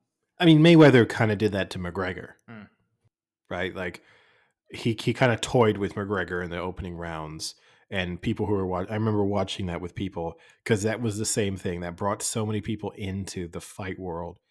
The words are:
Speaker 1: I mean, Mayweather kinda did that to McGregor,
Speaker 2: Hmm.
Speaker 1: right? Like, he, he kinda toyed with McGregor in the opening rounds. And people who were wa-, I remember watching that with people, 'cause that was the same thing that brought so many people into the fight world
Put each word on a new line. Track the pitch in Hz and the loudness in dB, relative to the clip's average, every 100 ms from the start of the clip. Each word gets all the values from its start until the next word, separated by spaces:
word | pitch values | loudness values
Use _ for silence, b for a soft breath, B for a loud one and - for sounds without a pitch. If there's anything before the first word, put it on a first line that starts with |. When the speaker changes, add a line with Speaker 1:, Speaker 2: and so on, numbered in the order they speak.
| _ _ _ _ | _ _ _ _
Speaker 1:
I | |
mean, | 180 156 | 6 8
Mayweather | 160 165 151 127 110 | 10 10 10 10 6
kinda | - 113 101 | 2 0 2
did | 104 | 0
that | 98 92 | 0 -4
to | 95 | -6
McGregor, | 87 85 92 90 - - _ | -8 -6 -6 -6 -12 -20 _
Speaker 2:
Hmm. | 110 98 _ _ _ _ _ _ _ _ | -20 -20 _ _ _ _ _ _ _ _
Speaker 1:
right? | 90 92 | -6 -6
Like, | 90 90 85 b b b b b b _ | -6 -10 -10 b b b b b b _
he, | - 123 110 | -6 -4 -2
he | - | -2
kinda | 117 131 110 | 2 2 2
toyed | - 127 110 98 | 0 4 4 4
with | 98 | -2
McGregor | - 98 101 90 90 | -4 -4 -2 -2 -4
in | 90 | -6
the | 87 | -6
opening | 90 90 92 85 | -6 -8 -10 -8
rounds. | 85 80 78 78 - - b b b | -8 -8 -10 -10 -12 -12 b b b
And | 101 90 87 | -6 -4 -4
people | - 107 98 | -4 -2 -2
who | |
were | 104 92 | -2 -2
wa-, | 90 92 | -4 -4
I | |
remember | 107 110 107 | -2 0 2
watching | 98 101 98 - 95 | 0 0 -2 -4 -6
that | 85 | -6
with | 87 | -8
people, | - 98 - 82 82 B B | -8 -8 -6 -8 -10 B B
'cause | - 110 | -2 0
that | 107 110 | 0 -2
was | 120 104 | -4 -4
the | 110 | -4
same | - 101 95 | -2 -2 -4
thing | 104 87 | -6 -6
that | 87 87 | -8 -6
brought | 101 110 | -4 -4
so | - 120 | -4 -4
many | 107 107 | -4 -4
people | 101 107 101 | -6 -8 -8
into | - 98 95 92 - 87 | -8 -8 -6 -8 -8 -10
the | 87 | -10
fight | - - 95 90 | -14 -12 -12 -10
world | 92 82 87 87 _ | -10 -8 -10 -14 _